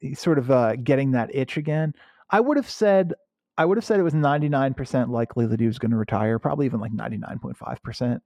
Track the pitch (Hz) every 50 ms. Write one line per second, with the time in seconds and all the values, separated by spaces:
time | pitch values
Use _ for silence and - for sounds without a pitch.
0 | - 139 139 - - 175 160 139 120 123 135 127 120 110 110 127 120 127 147 135
1 | 139 135 131 123 113 - - 139 131 - - 156 147 156 151 156 160 156 151 -
2 | - _ _ _ _ _ - 208 240 269 302 285 254 - - - 214 208 196 190
3 | 185 170 - - _ _ _ _ _ _ _ - 160 170 196 226 220 - 226 196
4 | 180 165 147 156 147 143 143 147 151 147 147 135 135 135 131 - 135 - - 131
5 | 120 120 123 117 117 - - 123 117 110 117 113 117 113 110 - - 113 117 110
6 | 107 - 110 101 107 110 113 110 - 147 143 147 143 127 - 110 104 110 113 -
7 | 110 - 110 104 - - - - - - - - 117 117 123 - - 117 110 -
8 | 127 123 120 - -